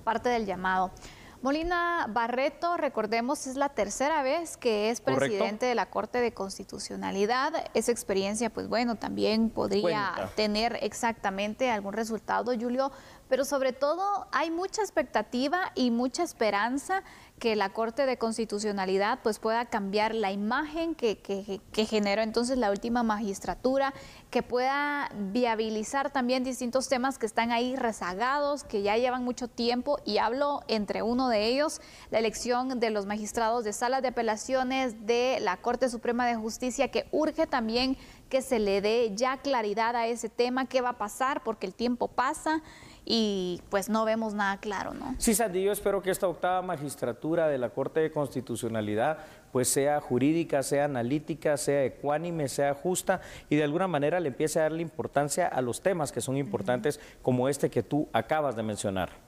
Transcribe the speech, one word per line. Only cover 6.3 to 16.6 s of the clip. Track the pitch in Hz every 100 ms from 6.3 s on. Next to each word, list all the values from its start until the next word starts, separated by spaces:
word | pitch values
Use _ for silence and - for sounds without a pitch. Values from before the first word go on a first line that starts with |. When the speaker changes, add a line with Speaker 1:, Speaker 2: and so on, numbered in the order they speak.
Speaker 1:
Constitucionalidad. | 233 196 - 202 - - 196 196 190 208 247 285 311 - -
Esa | 226
experiencia, | 240 - 196 196 214 233
pues | - 190
bueno, | 208 240 226
también | - 202 202 220 226
podría | - 208 196 214 214 196 175
Speaker 2:
Cuenta. | 190 -
Speaker 1:
tener | 214 208 233 -
exactamente | 214 - 233 226 208 190 208 214 254
algún | 214 196
resultado, | 202 220 220 - 196 208 247
Julio, | 240 247 269 269 - - -
pero | 254 277
sobre | 277 262
todo | 254 285 339 392 403 -
hay | 254 330
mucha | 330 381 -
expectativa | 392 - 262 226 214 247 277 359 370 -
y | 254
mucha | 233 254 -
esperanza | 339 - 220 202